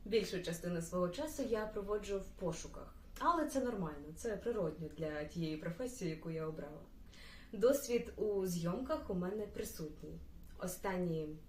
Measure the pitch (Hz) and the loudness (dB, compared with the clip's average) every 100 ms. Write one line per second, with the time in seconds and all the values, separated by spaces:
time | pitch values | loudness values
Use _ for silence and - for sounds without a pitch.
0 | 202 220 185 185 170 165 175 170 165 180 | 2 4 4 0 -2 -2 0 -2 0 2
1 | 175 269 311 294 233 220 214 214 196 208 | 2 2 -4 0 2 2 0 -2 0 0
2 | 190 196 - - 180 160 - - 131 - | 0 -2 -2 -4 -2 -2 -6 -10 -12 -14
3 | - - 294 339 302 269 247 208 160 147 | -14 0 4 6 4 2 2 0 -2 -4
4 | 143 165 233 190 233 226 165 151 156 - | -8 -4 -2 -2 0 2 0 0 -6 -2
5 | 156 151 151 170 160 156 165 165 247 - | -2 -2 -4 -2 0 0 -4 -2 -4 -2
6 | 175 160 165 160 156 156 147 151 - - | -2 -2 -4 -2 -2 -4 -8 -10 -14 -16
7 | - - - - - 185 233 277 - 240 | -16 -14 -14 -14 -10 6 8 8 6 2
8 | - - 214 196 185 170 170 208 262 311 | 2 0 2 4 4 4 2 2 2 0
9 | - 180 180 214 208 - 208 - 156 156 | 2 0 2 0 -4 -4 -4 -4 -6 -6
10 | 156 165 - - - - 185 - 202 180 | -10 -10 -10 -12 -12 -4 -4 -2 0 2
11 | 175 160 151 156 | 2 2 -2 -6